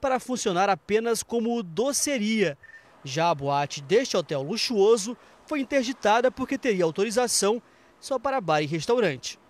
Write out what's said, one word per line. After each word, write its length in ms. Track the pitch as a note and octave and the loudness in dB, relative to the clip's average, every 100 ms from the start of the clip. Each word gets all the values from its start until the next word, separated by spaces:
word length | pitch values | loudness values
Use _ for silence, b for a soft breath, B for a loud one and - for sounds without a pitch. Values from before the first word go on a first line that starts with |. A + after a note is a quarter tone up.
para 180 | C#4 B3+ | 0 -2
funcionar 500 | - B3+ - F3+ G3+ | -2 -4 -2 0 2
apenas 540 | F#3+ - G#3 A#3 A3+ | 0 0 0 0 -2
como 400 | - A#3 A3+ A#3 | -2 -2 0 -2
doceria. 920 | F#3+ D#3+ B3+ C4+ - C#4 G#3 A3 F3+ C#3 B B B - C#3+ | -4 -2 -2 0 -2 -2 0 0 0 -2 B B B -18 -8
Já 240 | C3+ E3 | 0 0
a 60 | D#3 | 0
boate 460 | C#3 C#3+ C#3+ - | 0 0 -2 -6
deste 360 | C#3 G3 C4+ G3+ | 0 0 2 -2
hotel 240 | D#3+ C#3+ | -2 -4
luxuoso 760 | C#3 G#3+ - A3+ G3 A#3 G3 A#3+ B B - | -4 -4 -2 4 4 4 2 -10 B B -6
foi 140 | D4+ | -4
interditada 680 | C4+ C#4+ A#3+ C4+ G#3 A3 B3 | 0 -2 -2 -2 2 4 2
porque 280 | - C4 C4+ | 0 -6 -2
teria 260 | C4+ G3 | 0 2
autorização 800 | E3 D#3 G#3+ A3 B3 - G3 A3+ b b b b | 2 0 0 0 0 2 2 0 b b b b
só 180 | - C4 | -6 -4
para 220 | C#4 C4+ | -2 -2
bar 200 | F3+ D#3 | 0 0
e 40 | D3+ | 0
restaurante. 760 | D#3+ D3 A#3+ G3+ C3 - - _ | -4 0 2 2 -2 -10 -14 _